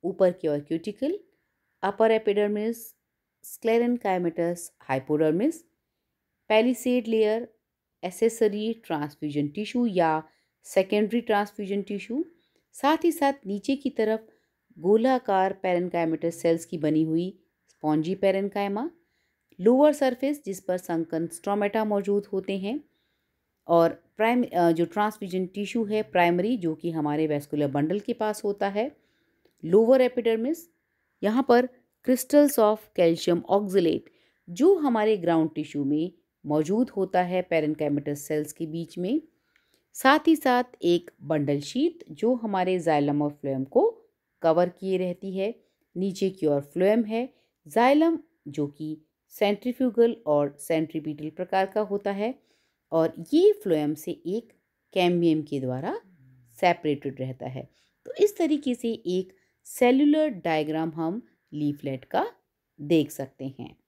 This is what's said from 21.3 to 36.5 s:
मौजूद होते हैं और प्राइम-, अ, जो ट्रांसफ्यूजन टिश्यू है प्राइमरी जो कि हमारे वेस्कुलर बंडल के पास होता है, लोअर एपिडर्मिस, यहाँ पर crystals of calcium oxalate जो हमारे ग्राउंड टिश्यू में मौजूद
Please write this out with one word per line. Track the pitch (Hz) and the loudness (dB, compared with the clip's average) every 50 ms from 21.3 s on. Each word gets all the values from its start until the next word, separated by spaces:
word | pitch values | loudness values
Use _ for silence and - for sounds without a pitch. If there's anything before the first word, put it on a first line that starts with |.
| - - - 202 202 208 208 202 202 220 220 | -8 -10 -6 -4 -2 0 -2 -2 -2 -2 -2
मौजूद | 214 208 202 196 202 202 202 202 | 0 -2 -2 0 0 -2 -2 -2
होते | - - 190 190 - 196 196 | -4 -8 -6 -6 -4 -6 -6
हैं | 190 196 240 302 - _ _ _ _ _ _ _ _ _ _ _ _ _ _ _ _ - | -6 -6 -8 -8 -10 _ _ _ _ _ _ _ _ _ _ _ _ _ _ _ _ 2
और | 170 170 165 165 - - _ _ _ | 4 4 4 4 0 -4 _ _ _
प्राइम-, | - 214 226 240 247 240 - - | -2 0 2 2 2 0 0 0
अ, | 175 175 170 165 | 2 4 4 4
जो | 160 170 | 2 0
ट्रांसफ्यूजन | 170 - 208 208 214 208 - 202 190 175 185 185 | -2 0 -2 -2 -2 -2 -6 -10 -6 -4 -4 -4
टिश्यू | 180 _ 208 208 196 - 240 226 | -4 _ -10 -10 -6 -4 -4 -4
है | 202 214 214 214 | -2 -2 -4 -4
प्राइमरी | 214 - 180 175 175 175 175 180 220 254 | 0 2 2 4 4 4 2 0 0 -2
जो | 220 175 165 156 | -2 -2 -4 -4
कि | 156 - 170 | -4 -6 -6
हमारे | 160 160 151 147 147 151 156 | -4 -4 -4 -2 -2 -2 0
वेस्कुलर | 156 151 143 143 - - 147 147 143 | -2 -2 -4 -4 -6 -4 -2 -2 -2
बंडल | 131 147 143 160 180 208 | 0 -2 -2 0 -2 -4
के | 202 - 233 | -4 -6 -6
पास | - 220 214 214 - - | -4 -4 -4 -4 -4 -4
होता | 208 202 202 202 196 | -6 -4 -2 -4 -4
है, | 196 208 226 302 - _ _ _ _ _ _ _ _ _ _ _ _ _ - | -2 -2 -4 -4 -6 _ _ _ _ _ _ _ _ _ _ _ _ _ -6
लोअर | 160 175 208 226 226 262 262 | 2 4 4 6 6 6 6
एपिडर्मिस, | 254 247 254 254 226 226 226 220 226 262 330 339 - _ _ _ _ _ _ _ _ _ _ _ - | 6 2 2 0 0 0 0 0 -2 -4 -4 -6 -8 _ _ _ _ _ _ _ _ _ _ _ -4
यहाँ | 202 220 254 269 - | 0 0 0 2 4
पर | 247 240 254 254 - _ _ _ _ _ _ - | 4 4 4 2 -4 _ _ _ _ _ _ 0
crystals | 262 247 - - - 294 294 285 - - | 0 0 2 4 6 6 6 6 4 4
of | 220 208 214 214 - _ _ - | 4 4 2 0 -6 _ _ 2
calcium | 180 170 165 165 - - 170 175 - - 180 | 4 4 4 2 0 0 0 0 0 0 0
oxalate | 202 208 196 185 196 175 160 160 - - - _ _ _ _ _ _ _ - | 0 0 2 0 2 2 2 0 -2 -6 -10 _ _ _ _ _ _ _ -16
जो | 175 180 269 359 403 | -2 2 4 4 4
हमारे | 359 294 277 233 220 214 220 220 | 4 2 0 0 2 2 2 2
ग्राउंड | 196 170 170 170 160 160 156 156 | 2 2 2 2 4 2 2 -2
टिश्यू | - 151 143 - 147 143 | -6 -10 -6 -4 -4 -2
में | 135 147 151 160 185 180 _ _ _ _ _ _ | 0 0 0 -2 -4 -6 _ _ _ _ _ _
मौजूद | 143 | -2